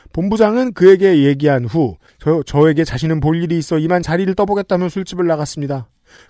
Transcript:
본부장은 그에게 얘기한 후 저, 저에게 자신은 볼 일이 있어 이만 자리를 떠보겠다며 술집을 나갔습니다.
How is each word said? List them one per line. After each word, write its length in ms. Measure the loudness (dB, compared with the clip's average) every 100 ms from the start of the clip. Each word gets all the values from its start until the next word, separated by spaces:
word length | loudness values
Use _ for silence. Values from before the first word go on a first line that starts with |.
| -12
본부장은 600 | -6 -2 2 2 2 -2
그에게 500 | 4 6 6 4 4
얘기한 400 | 2 2 0 0
후 320 | -2 -2 -2 -6 _ _
저, 220 | -2 -2
저에게 400 | 0 2 4 2
자신은 340 | -2 -4 -2 -2
볼 220 | 0 -2
일이 160 | -2 -4
있어 200 | -2 -2
이만 240 | 0 -2
자리를 300 | 0 -2 -2
떠보겠다며 540 | -2 -2 -2 -2 -2 -2
술집을 380 | -6 -8 -4 -2
나갔습니다. 640 | -2 -4 -8 -6 -8 -10 _ _ -20